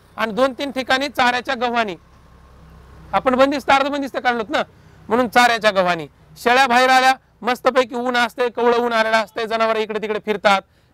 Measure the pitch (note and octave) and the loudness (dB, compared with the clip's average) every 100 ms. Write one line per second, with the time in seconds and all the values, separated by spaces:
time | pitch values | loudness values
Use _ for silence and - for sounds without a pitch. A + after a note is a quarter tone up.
0 | _ - A3 G#3 C4+ B3+ C#4+ B3+ B3+ C4 | _ -8 -6 0 -2 -2 -8 -6 -2 -2
1 | C#4+ A#3 B3 B3 A#3+ C4 A#3+ A#3+ A3 E3 | -2 0 0 0 -4 -4 -4 -2 -4 -6
2 | _ _ _ - - - - - - - | _ _ _ -20 -20 -20 -20 -20 -20 -20
3 | - G3 C4+ B3 C#4 C#4+ - C#4 C#4 C#4+ | -6 -2 0 2 2 0 0 2 0 -4
4 | C4+ D4 B3 A#3+ G3+ D4 G#3 - - - | -6 -4 -2 -2 -2 -4 -4 -10 -20 -20
5 | - A3+ B3 B3 B3 A#3 G#3+ G3 F3+ F3 | -4 -2 2 2 2 2 0 0 0 -2
6 | D3 _ _ - A#3+ B3 C4+ A#3+ B3+ C4 | -8 _ _ -4 2 4 4 4 4 4
7 | B3+ C4 _ _ G#3+ B3 C4 B3+ B3 A#3+ | 4 0 _ _ -6 -2 0 0 0 -4
8 | B3 B3 A#3 - B3 A3 A#3+ A#3 A#3+ A3+ | -4 -2 -2 -2 -4 0 0 2 0 0
9 | A3 A3 G#3+ - A3+ A3+ A3+ A3 G#3+ G#3+ | 0 0 -2 -6 -4 -2 0 0 -4 -6
10 | G#3 G#3+ - G3+ G#3 G3 - _ _ | -4 -4 -4 -2 2 2 -2 _ _